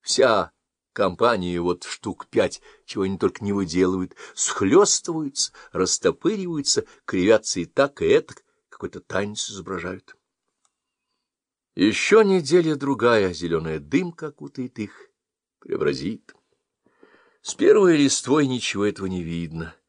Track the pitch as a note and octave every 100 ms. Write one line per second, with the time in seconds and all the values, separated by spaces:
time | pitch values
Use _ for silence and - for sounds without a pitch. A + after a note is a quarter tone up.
0 | - - C3 G#2+ F2 _ _ _ _ -
1 | G2 F2 A#2 A2 F2+ F2 F2 F2 - -
2 | G#2+ F#2 - A2 F#2 - - _ - A2
3 | F#2+ G2 G2+ - G2+ G2 F#2 E2+ F#2 F#2
4 | F2+ - - - - - F#2+ F#3 G3+ -
5 | - D#3+ D3 - - - - - F#2+ -
6 | F#2 E2 E3+ G#3+ F3+ D#3+ C#3 - - _
7 | - F#2+ F#2 A2 - G2 E2+ - C#3 -
8 | G2+ D3 D#3 - _ _ _ - - -
9 | _ F#2 G2+ G#2+ - G2 F2+ F#2+ F2 F#2
10 | _ - _ _ _ _ _ _ _ _
11 | _ _ _ _ _ _ _ - G2 A#2
12 | - G#3+ G#3 F#3+ C#3 F3 D#3+ D3 C#3 C3
13 | A#2+ A#2 F#2+ E2+ E2+ E2 D#2+ D#2 D2 C#3
14 | F3+ E3 D3+ - C#3+ C#3 B2 - G#2 -
15 | - _ _ _ _ _ - - D3 C3+
16 | B2+ A2 _ _ _ _ _ _ _ _
17 | _ _ _ _ - - - - F#3+ D#3
18 | C#3+ - - D3 C#3 B2+ - G2 G#2 G2
19 | G2 F#2 E2 E2+ E2+ E2 E2 -